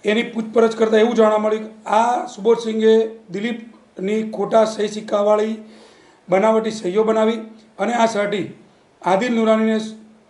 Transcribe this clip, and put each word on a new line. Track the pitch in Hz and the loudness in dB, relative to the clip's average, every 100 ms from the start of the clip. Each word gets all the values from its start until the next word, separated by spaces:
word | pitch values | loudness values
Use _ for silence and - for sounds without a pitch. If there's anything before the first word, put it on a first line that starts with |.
એની | 208 214 | 0 -2
પૂછપરછ | 233 226 220 233 226 | -2 -6 -2 2 2
કરતાં | 220 220 214 | 2 2 4
એવું | 233 | 2
જાણવા | 226 214 214 | 4 2 2
મળ્યું | 214 220 - | 0 -4 -8
કે | - - | -14 0
આ | 208 240 247 | 2 2 -2
સુબોધસિંહે | - - 208 226 226 220 220 220 220 - - | -6 -4 0 2 0 2 4 4 2 -8 -12
દિલીપની | 185 226 226 - - _ - 190 220 220 | -8 -6 -8 -12 -20 _ -8 -4 -4 -4
ખોટા | - 202 226 | -6 0 2
સહી | 214 - 208 | 2 0 -6
સિક્કાવાળી | 214 214 208 208 214 220 220 - - - _ _ _ - | -6 -4 0 2 2 0 -6 -12 -20 -20 _ _ _ -2
બનાવટી | 185 214 220 220 | 2 2 2 -2
સહીઓ | 214 180 196 | -6 -4 0
બનાવી | 220 220 220 233 - - _ - | 0 2 0 -2 -10 -20 _ -6
અને | 208 | -4
આ | 240 | 0
સર્ટી | 226 202 208 202 139 - _ _ _ _ | 0 0 -2 -4 -6 -12 _ _ _ _
આદિલ | 175 190 240 | 0 0 0
નુરાનીને | 226 220 220 220 220 - - - _ | 0 2 2 2 -2 -4 -14 -20 _